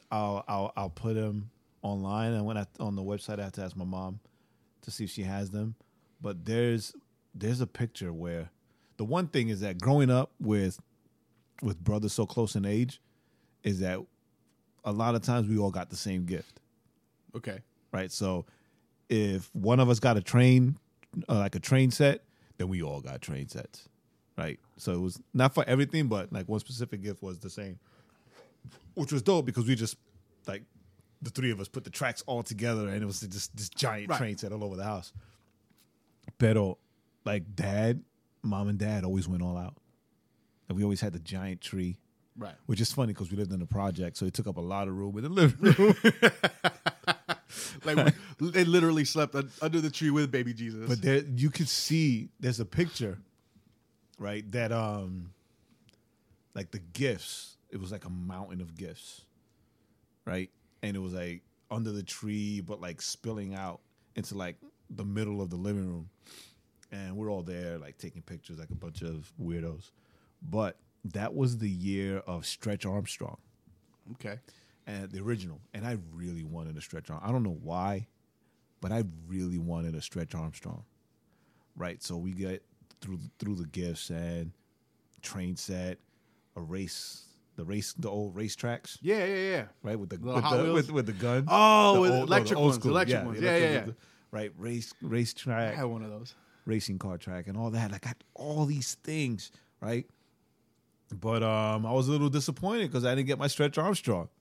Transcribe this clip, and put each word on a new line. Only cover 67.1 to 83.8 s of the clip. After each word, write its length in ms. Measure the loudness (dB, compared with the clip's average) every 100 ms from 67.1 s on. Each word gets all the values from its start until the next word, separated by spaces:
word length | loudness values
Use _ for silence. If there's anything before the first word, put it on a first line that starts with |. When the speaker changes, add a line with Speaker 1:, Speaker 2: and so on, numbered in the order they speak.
| -6
Speaker 1:
we're 140 | -4
all 120 | -6
there, 360 | -6 -8 -8 -10
like, 200 | -12 -16
taking 240 | -16 -16
pictures 360 | -16 -16 -14 -14
like 120 | -10
a 40 | -10
bunch 260 | -10 -10
of 280 | -8 -8 -12 -10
weirdos. 500 | -6 -6 -6 -10 -14 _ _ _ _ _
But 360 | -4 -2 -2 -4 _ _
that 300 | -10 -6 -4
was 240 | 0 0 0
the 120 | -2
year 480 | -2 -2 -2 -2 -4
of 280 | -6 -8 -8
Stretch 400 | -8 -6 -4 -4
Armstrong. 520 | -4 -6 -8 -10 -12 _ _ _ _ _ _ -18
Speaker 2:
Okay. 260 | -14 -12 -12 -16 -20 _ _ -12
Speaker 1:
And 240 | -10 -10
the 100 | -8
original. 400 | -4 -4 -6 -12 -14
And 140 | -8 -6
I 100 | -6 -8
really 320 | -10 -8 -8
wanted 320 | -8 -8 -10 -10
a 40 |
Stretch 260 | -12 -12 -10
Arm-, 120 | -8
I 80 | -2
don't 100 | 0
know 140 | -2 -4
why, 440 | -6 -2 -2 -2 -6 _ _ _ _ _ _ _
but 100 | -4
I 120 | -2 -2 -6 -8
really 300 | -4 -2 -2
wanted 380 | -2 -4 -4
a 80 | -6
Stretch 320 | -8 -8 -6
Armstrong. 500 | -6 -8 -10 -12 -14 -16 _ _ _ _ _ _ _ _
Right? 280 | -10 -8 -8
So 160 | -8 -6
we 140 | -6
get 300 | -4 -6 -6 -10 _ _ _
through, 180 | -10 -10 -10 -10
through 160 | -6 -6
the 80 | -6
gifts 440 | -6